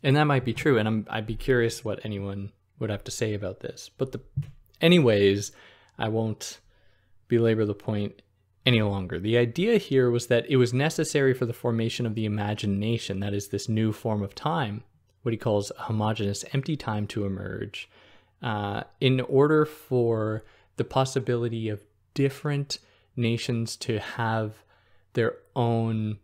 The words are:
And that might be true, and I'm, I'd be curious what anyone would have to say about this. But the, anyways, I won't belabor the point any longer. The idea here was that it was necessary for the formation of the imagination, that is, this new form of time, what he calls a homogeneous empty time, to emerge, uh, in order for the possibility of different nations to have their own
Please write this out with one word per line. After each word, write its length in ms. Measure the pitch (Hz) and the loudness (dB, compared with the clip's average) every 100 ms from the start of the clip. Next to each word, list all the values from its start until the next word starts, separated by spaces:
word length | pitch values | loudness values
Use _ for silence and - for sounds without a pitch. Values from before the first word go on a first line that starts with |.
And 120 | 139 143 | 4 4
that 80 | |
might 200 | 151 139 | 4 2
be 80 | 127 | 0
true, 260 | 110 156 120 | 0 2 4
and 80 | 107 | 4
I'm, 200 | 110 104 | 0 -2
I'd 160 | 110 110 | -6 -6
be 80 | |
curious 500 | 113 - 123 117 - | -6 0 2 2 0
what 200 | 110 104 | -6 -6
anyone 480 | 110 101 98 98 101 _ _ _ | -6 -6 -6 -8 -10 _ _ _
would 120 | 113 | -6
have 140 | 101 | -6
to 60 | - | -8
say 240 | - 110 | -4 -4
about 260 | 104 101 95 | -4 -6 -8
this. 300 | - - - _ | -12 -12 -18 _
But 160 | 131 | -6
the, 80 | 113 - - - - _ _ | -6 -10 -10 -10 -14 _ _
anyways, 720 | 165 175 131 104 101 101 104 - - _ _ - | 4 6 6 6 6 4 -2 -12 -20 _ _ -6
I 100 | 110 | -2
won't 520 | 110 113 104 - - _ _ _ _ _ _ _ | 0 -2 -4 -10 -14 _ _ _ _ _ _ _
belabor 360 | 120 117 110 | 2 4 2
the 100 | 107 | 0
point 480 | 107 - 107 101 - _ _ _ _ | -2 -4 -4 -4 -8 _ _ _ _
any 180 | - 120 | 2 4
longer. 360 | 104 98 92 85 | 4 0 -4 -4
The 200 | 101 117 | 2 2
idea 400 | 120 113 202 226 | 2 0 2 2
here 320 | - 135 123 | 4 2 4
was 160 | 120 - | 2 2
that 220 | 120 113 | 2 4
it 80 | 131 | 4
was 180 | 120 | 4
necessary 580 | 123 147 156 151 147 135 | 2 0 0 -2 2 2
for 140 | 131 120 | 2 -2
the 60 | |
formation 520 | 120 123 113 113 - | -2 -2 0 -2 -2
of 100 | 120 | -4
the 100 | 110 | -2
imagination, 960 | 110 104 104 110 104 98 107 117 - 95 | -2 -2 -2 -2 -2 -2 0 -2 -4 -6
that 120 | 101 | -4
is, 160 | 101 101 | -4 -4
this 200 | 101 - | -6 -2
new 240 | 110 110 | 0 0
form 300 | 104 117 107 | 0 -4 -4
of 120 | 101 | -4
time, 480 | - 151 165 120 104 - _ _ _ | -4 -4 -2 -2 -6 -14 _ _ _
what 100 | 120 | -6
he 60 | 113 | -2
calls 320 | - 104 101 | 0 0 -2
a 120 | - | -10
homogeneous 600 | - 110 107 110 101 101 - | -4 -2 0 0 -2 -4 -4
empty 240 | 139 135 151 | -4 -2 -6
time, 300 | - 107 104 | -4 -4 -4
to 160 | - | -4
emerge, 640 | 101 95 98 - 104 - - _ _ - _ _ | -4 -6 -8 -8 -8 -10 -16 _ _ -20 _ _
uh, 400 | 127 107 101 104 - _ | -6 -4 -4 -6 -8 _
in 200 | 131 131 | 2 2
order 420 | 127 135 147 156 | 2 4 4 4
for 800 | 151 - - 127 117 110 107 110 - _ _ - | 2 -2 -4 0 2 0 -2 -4 -8 _ _ -8
the 80 | |
possibility 840 | - - 131 135 123 120 120 117 110 | -4 0 0 -2 -2 -2 -2 -4 -6
of 160 | 104 _ _ _ | -6 _ _ _
different 640 | - 139 - 147 143 143 - _ _ _ - | -2 -2 0 -4 -4 -4 -8 _ _ _ -2
nations 600 | 117 113 - 117 113 - | -2 -2 -2 -4 -4 -8
to 220 | - 110 | -4 -4
have 680 | - - 113 113 110 107 _ _ _ _ _ | -4 -4 -2 -2 -4 -8 _ _ _ _ _
their 220 | - 113 - _ | -2 -2 -2 _
own 640 | - 117 117 113 110 107 104 | -2 0 2 0 -2 -4 -6